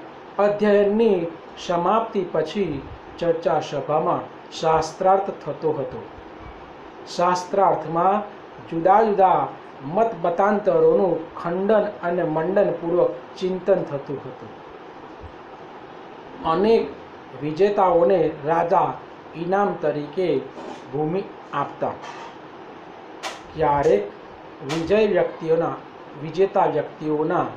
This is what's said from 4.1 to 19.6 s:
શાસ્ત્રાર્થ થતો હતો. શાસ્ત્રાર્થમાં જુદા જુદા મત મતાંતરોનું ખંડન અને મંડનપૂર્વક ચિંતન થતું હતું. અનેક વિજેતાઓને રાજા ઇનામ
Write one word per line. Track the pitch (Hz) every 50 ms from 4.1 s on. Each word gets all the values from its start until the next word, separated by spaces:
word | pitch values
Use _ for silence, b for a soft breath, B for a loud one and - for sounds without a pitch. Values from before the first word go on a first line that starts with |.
| 147 127 - - - - - - - -
શાસ્ત્રાર્થ | 165 160 160 156 - - - - 185 185 196 196 - -
થતો | - - - 151 139 - - -
હતો. | - 143 127 - - 113 101 - - - - - - - - - - - - - - - - - - - - - -
શાસ્ત્રાર્થમાં | 180 175 185 185 180 - - 202 196 190 170 151 - 147 156 160 165 180 190 208 208 - - - - - - - - - -
જુદા | 165 165 165 185 196 220
જુદા | 226 214 196 185 190 185 165 143 131 - - - - - - - 135
મત | 139 170 208 226 226 - 160
મતાંતરોનું | 180 175 170 190 196 208 208 196 - 190 175 160 160 160 - 202 196 175 165 - - - -
ખંડન | - - 170 175 185 196 208 220 208 - - - -
અને | 175 175 175 175
મંડનપૂર્વક | 165 156 156 160 165 180 196 208 190 - - - 170 170 180 175 165 - - - - - - -
ચિંતન | 190 185 185 180 - 202 190 165
થતું | - - 143 139 - - 139
હતું. | - - 127 - - - 113 - - - - - - - - - - - - - - - - - - - - - - - - - - - - - - - - - - - - - - 135
અનેક | 165 165 180 202 220 226 - - - - - - - - - - - - 127
વિજેતાઓને | 143 156 147 170 196 208 202 208 190 180 170 165 175 196 196 170 151 151 160 151 139
રાજા | 151 165 170 170 170 190 170 151 135 127 - - - - - - - -
ઇનામ | 160 170 175 190 202